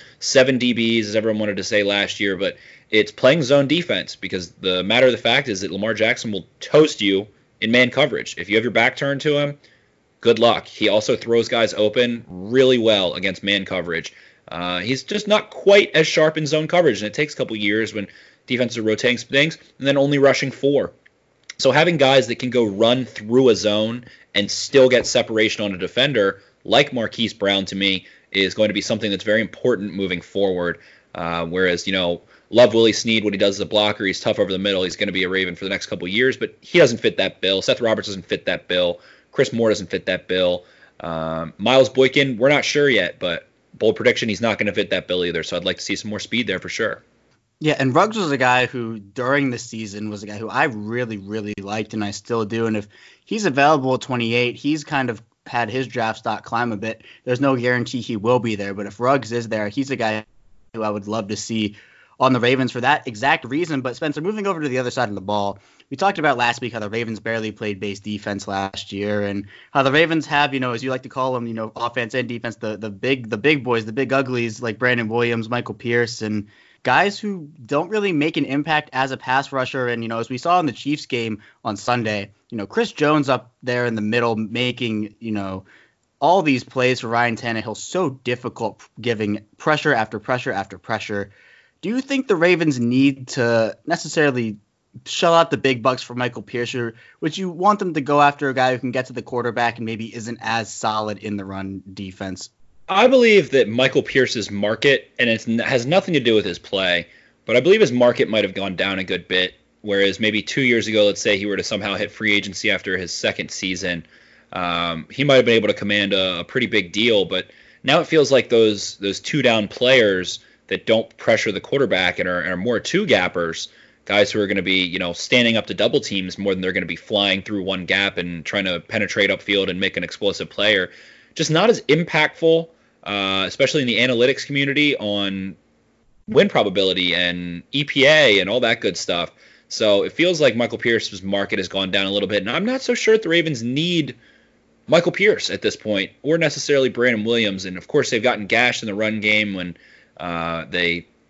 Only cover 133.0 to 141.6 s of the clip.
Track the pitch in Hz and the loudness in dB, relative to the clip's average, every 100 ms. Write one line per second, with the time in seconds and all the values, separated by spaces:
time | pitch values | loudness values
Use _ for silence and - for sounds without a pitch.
133 | - 101 95 95 92 - 131 151 123 110 | -6 -2 0 0 -2 0 0 2 0 0
134 | 127 117 127 131 - 143 139 139 147 127 | 2 4 2 0 -4 -4 -2 0 0 0
135 | 104 101 98 95 95 - _ _ _ _ | -4 -4 -4 -6 -8 -12 _ _ _ _
136 | _ _ - 123 196 123 104 95 95 92 | _ _ 0 4 4 2 0 0 0 0
137 | 90 85 87 87 87 85 - 135 143 139 | 0 0 -2 -4 -8 -10 -8 -6 -2 4
138 | 131 156 135 98 92 120 117 117 107 85 | 6 6 6 4 2 0 0 0 -2 -4
139 | - 87 82 _ _ _ - - 107 101 | -4 -4 -4 _ _ _ -14 -2 2 2
140 | 92 - 175 160 139 113 113 117 117 113 | 2 0 0 4 2 2 -4 -2 0 0
141 | - 95 95 101 98 101 | -2 -10 -4 -2 -2 -4